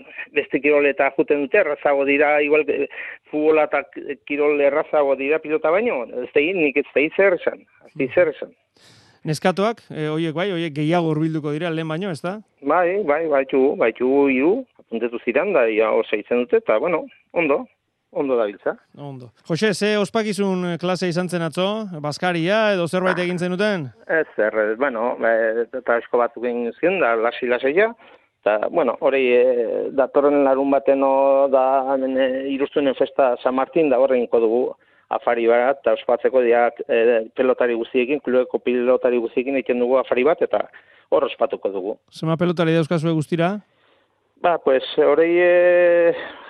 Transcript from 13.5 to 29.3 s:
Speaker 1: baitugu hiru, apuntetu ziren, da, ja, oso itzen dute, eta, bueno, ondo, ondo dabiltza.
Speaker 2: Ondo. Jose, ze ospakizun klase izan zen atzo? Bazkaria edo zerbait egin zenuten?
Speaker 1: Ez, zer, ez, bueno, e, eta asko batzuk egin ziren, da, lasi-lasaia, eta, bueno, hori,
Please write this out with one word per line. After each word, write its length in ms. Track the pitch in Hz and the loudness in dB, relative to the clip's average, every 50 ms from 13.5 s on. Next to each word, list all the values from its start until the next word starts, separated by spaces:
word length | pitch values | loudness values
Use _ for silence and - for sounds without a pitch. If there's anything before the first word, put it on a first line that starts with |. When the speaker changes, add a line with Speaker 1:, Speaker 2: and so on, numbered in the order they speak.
| 143 135 131 143 - 190 | 2 2 2 2 2 0
Speaker 1:
baitugu 460 | 135 113 113 - 123 127 135 143 139 139 131 | 0 0 0 0 0 0 2 2 2 2 2
hiru, 220 | 127 139 170 208 269 254 - _ - _ _ 117 | 2 2 0 0 0 -4 -10 _ -20 _ _ -6
apuntetu 280 | 113 117 117 120 110 - | -6 -6 -6 -6 -6 -6
ziren, 280 | 123 110 139 180 208 185 | -2 -2 0 0 0 2
da, 100 | 143 120 113 107 | 2 2 2 2
ja, 200 | 104 110 110 117 | 2 2 2 2
oso 200 | 117 110 - 110 | 0 0 -2 -4
itzen 260 | 104 - - 120 123 123 | -6 -4 -2 -2 -2 0
dute, 160 | 120 233 226 | 0 0 0
eta, 180 | 226 - 110 110 139 | 2 0 0 0 0
bueno, 220 | 175 170 - 277 262 - _ _ _ - | 0 -2 -4 -4 -8 -16 _ _ _ -4
ondo, 300 | 175 165 139 143 202 254 - _ _ _ _ _ _ _ _ - | -2 0 0 0 -2 -4 -8 _ _ _ _ _ _ _ _ -8
ondo 240 | 180 147 135 127 | -6 -4 -2 0
dabiltza. 400 | 117 110 104 101 - - 147 190 240 _ _ _ | 0 0 -2 -4 -6 -6 -6 -8 -8 _ _ _
Speaker 2:
Ondo. 340 | - 143 143 135 127 123 117 - _ _ - | -18 -16 -16 -14 -16 -18 -20 -20 _ _ -6
Jose, 240 | 170 151 214 220 180 | -4 -2 0 -2 0
ze 220 | - 202 208 214 | 0 -2 0 0
ospakizun 800 | 208 202 - - 226 214 214 196 196 202 196 185 180 180 175 170 - | 0 -2 -2 -2 -4 -4 -4 -4 -4 -2 -2 -2 -2 -4 -4 -6 -4
klase 300 | - 180 185 160 190 180 | -4 -4 -4 -2 -4 -4
izan 200 | 156 175 185 170 | -2 -4 -4 -4
zen 140 | 175 175 165 | -4 -4 -6
atzo? 240 | 160 139 180 185 196 214 220 220 190 175 151 143 | -4 -4 -4 -4 -2 -4 -6 -8 -10 -10 -10 -8
Bazkaria 680 | 147 143 - 185 180 175 165 160 180 208 226 220 208 202 | -8 -6 -4 -2 -2 -2 0 0 0 0 2 2 0 0
edo 120 | 185 170 151 | 0 -2 -2
zerbait 300 | - 185 180 185 180 175 | -2 -2 0 0 0 0
egin 200 | 180 175 180 165 | -2 -4 -4 -4
zenuten? 500 | 180 180 185 180 208 214 202 175 143 123 - _ - | -4 -4 -2 -2 -2 -2 -2 -4 -6 -8 -12 _ -6
Speaker 1:
Ez, 200 | - 180 160 151 - - | -2 -2 -2 -2 -2 -2
zer, 220 | - 107 107 107 110 107 | -2 -2 0 0 0 0
ez, 100 | 107 110 113 | 0 -2 -2
bueno, 360 | 139 143 120 107 117 123 - - 120 | -2 -2 -2 -2 -2 -4 -2 -2 0
e, 400 | 113 113 113 113 113 110 117 117 - - 127 | 2 2 2 2 2 0 -2 -4 -4 -6 -6
eta 160 | 120 - 117 | -2 0 0
asko 240 | 117 - - - 120 | 0 0 -2 0 0
batzuk 240 | 120 117 - 113 117 | 0 -2 -2 -6 -6
egin 260 | 123 120 120 120 117 - - | -4 -4 -4 -4 -6 -4 -2
ziren, 220 | - 175 196 180 | -2 0 0 0
da, 140 | 139 120 117 | 0 0 2
lasi-lasaia, 720 | 113 110 120 - - 131 120 123 120 131 135 151 185 214 226 233 - - - - _ _ _ _ _ - | 0 0 -2 -2 -2 -2 -2 -2 0 0 0 2 2 0 0 -2 -8 -18 -20 -20 _ _ _ _ _ -2
eta, 160 | 104 107 107 - - | 0 0 0 0 -2
bueno, 300 | - 170 147 120 - - | -2 0 0 0 -2 0
hori, 240 | 160 139 135 135 131 123 | 0 0 2 2 2 4